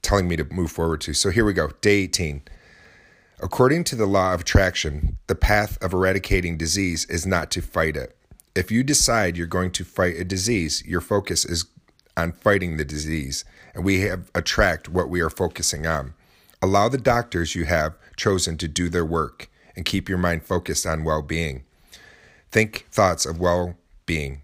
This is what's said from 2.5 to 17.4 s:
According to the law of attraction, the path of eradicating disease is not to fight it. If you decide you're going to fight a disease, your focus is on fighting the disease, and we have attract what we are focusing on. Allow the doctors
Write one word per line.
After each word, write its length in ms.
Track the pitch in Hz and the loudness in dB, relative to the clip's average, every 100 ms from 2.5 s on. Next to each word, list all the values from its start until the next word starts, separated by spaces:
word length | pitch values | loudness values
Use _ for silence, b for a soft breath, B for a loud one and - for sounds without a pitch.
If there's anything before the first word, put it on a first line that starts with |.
| B B B B B B B B B | B B B B B B B B B
According 440 | - - 127 160 | -8 4 4 4
to 120 | 170 120 | 0 0
the 100 | 101 | 2
law 280 | 98 92 | 4 4
of 60 | 90 | 0
attraction, 800 | - 95 92 - 80 73 73 - - | 4 4 4 0 -4 -2 -2 -4 -4
the 60 | |
path 440 | 117 - 107 104 - | 0 4 2 0 -4
of 100 | 95 | -2
eradicating 640 | 90 92 98 - 95 87 82 | 2 2 2 0 0 0 -4
disease 480 | 80 90 95 80 - | -2 0 0 -2 -2
is 180 | 87 | -4
not 260 | 92 90 78 | 0 -2 0
to 100 | - | -6
fight 340 | - 85 82 73 | -4 -2 -2 -2
it. 200 | 64 _ _ - _ | -8 _ _ -20 _
If 160 | - 95 | -4 0
you 120 | 110 | 0
decide 540 | 131 143 - 117 95 85 | 2 2 2 2 0 -2
you're 100 | 85 | -4
going 240 | 90 92 | -2 -2
to 120 | - | -4
fight 320 | 87 - 90 85 | -8 -2 -2 0
a 80 | |
disease, 580 | 90 95 95 113 80 - | -4 -2 0 0 0 -4
your 160 | - 90 | -4 -6
focus 440 | - 101 - 85 | 0 -2 0 -4
is 200 | - 85 - - _ _ _ - | -2 -4 -6 -12 _ _ _ -4
on 160 | 85 | -4
fighting 440 | - - 101 87 78 | 0 2 2 0 -4
the 80 | |
disease, 600 | 71 76 78 80 69 67 - B B | -4 -6 -4 -4 -4 -8 -10 B B
and 100 | - | -4
we 160 | 90 95 | 0 2
have 300 | 98 90 87 | 0 -4 -4
attract 540 | - - - 101 80 - | -4 0 2 2 2 -2
what 200 | 90 73 | -2 0
we 120 | 87 | 0
are 100 | 80 | -2
focusing 560 | - 87 - - 76 80 | -2 -4 -2 -4 -2 -2
on. 280 | 78 67 - b b b b | -2 -4 -14 b b b b
Allow 280 | 98 98 110 | 4 4 4
the 100 | 131 | 2
doctors 560 | 117 120 - 87 | 2 2 0 -4